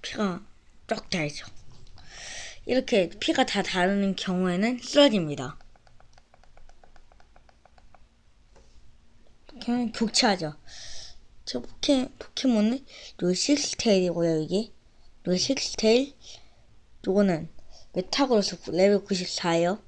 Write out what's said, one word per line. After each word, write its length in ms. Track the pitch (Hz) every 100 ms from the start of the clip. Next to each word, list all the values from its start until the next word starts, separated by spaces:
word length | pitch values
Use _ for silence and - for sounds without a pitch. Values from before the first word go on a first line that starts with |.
피가 420 | - - 202 180 - - - - -
쫙 240 | 160 -
달죠. 380 | 180 151 - - - - - - - - - - - - - -
이렇게 420 | 254 262 220 170
피가 380 | - - 302 262
다 160 | 202
다르는 520 | 185 185 180 202 196 185
경우에는 640 | - 180 185 175 220 247
쓰러집니다. 800 | - 294 285 214 160 143 127 - - - - - - - _ - - - - - - - - - - - - _ _ - - - - _ _ _ _ - - - - - - - - - - - -
그냥 260 | 247 240
교체하죠. 640 | - 220 - 240 190 156 - - - - - - - - - -
저 160 | 247
포케-, 500 | 233 - - 269 254 -
포켓몬은 640 | - - 269 226 214 262 - - - -
요식스테일이고요, 1160 | 175 180 - 285 - - 233 190 180 170 170 160
이게. 300 | 156 185 233 - - - - - -
요식스테일. 920 | 180 - 269 - - 220 233 277 - - - - - - - - - -
요거는 440 | 190 202 160 160 - - - - -
메타그로스 640 | 185 - 269 226 190 175
구-, 120 | -
레벨 320 | 165 196 202
구십사예요. 800 | 196 185 180 - 175 165 170 208